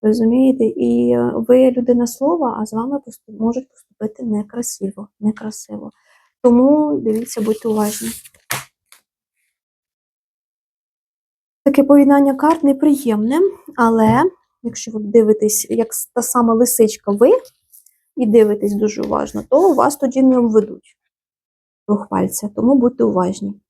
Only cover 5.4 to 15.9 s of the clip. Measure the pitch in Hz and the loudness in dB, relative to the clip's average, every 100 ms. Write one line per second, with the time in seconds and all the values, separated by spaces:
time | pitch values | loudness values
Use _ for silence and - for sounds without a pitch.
5.4 | 214 214 - 208 214 _ _ _ _ _ | -10 -14 -16 -16 -16 _ _ _ _ _
6.4 | 254 240 262 302 302 294 226 214 240 - | 2 4 4 4 2 -4 -4 -4 -6 -6
7.4 | 214 214 233 214 208 214 226 226 - _ | -4 -4 -4 -2 -4 -4 -10 -12 -18 _
8.4 | _ - - _ _ _ _ _ _ _ | _ -12 -12 _ _ _ _ _ _ _
9.4 | _ _ _ _ _ _ _ _ _ _ | _ _ _ _ _ _ _ _ _ _
10.4 | _ _ _ _ _ _ _ _ _ _ | _ _ _ _ _ _ _ _ _ _
11.4 | _ _ - 277 277 285 277 285 277 269 | _ _ -2 0 4 6 6 4 2 0
12.4 | 294 320 277 277 311 285 277 214 214 285 | 0 0 0 2 2 0 0 -2 -2 0
13.4 | 392 - - - 233 226 220 233 339 _ | 0 -2 -18 -2 0 4 4 4 0 _
14.4 | _ _ 233 233 - 220 214 233 220 214 | _ _ -14 -12 -12 -10 0 2 4 2
15.4 | 214 208 - 226 226 | 0 -2 -4 -4 -4